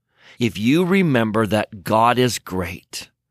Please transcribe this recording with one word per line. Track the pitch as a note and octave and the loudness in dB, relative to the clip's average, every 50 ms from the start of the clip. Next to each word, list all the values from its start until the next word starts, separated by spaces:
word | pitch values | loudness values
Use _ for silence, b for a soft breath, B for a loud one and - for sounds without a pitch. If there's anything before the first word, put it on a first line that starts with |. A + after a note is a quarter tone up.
| _ b b b b b b b | _ b b b b b b b
If | A#2+ A2+ E2 | -4 -4 -4
you | F2+ G#2+ A#2+ C#3+ E3+ F#3 | -2 0 2 2 2 2
remember | E3+ F#3+ G3 F#3+ E3 C3+ A#2+ A2+ A2 G2+ A2+ A2+ F#2+ | 2 2 2 2 2 2 2 0 0 0 -2 -2 0
that | G#2 G#2+ G2+ - - G2+ E2 | 0 -2 -2 -2 -8 -14 -6
God | - G#2 A2 A2+ A#2+ B2 | -2 2 2 4 4 4
is | B2 B2+ B2 G#2+ - | 2 2 0 0 -4
great | - - F#2 F#2 F2+ F2 F2+ - _ _ - - - - _ _ _ _ | -10 -8 -6 -6 -6 -6 -8 -14 _ _ -16 -16 -16 -16 _ _ _ _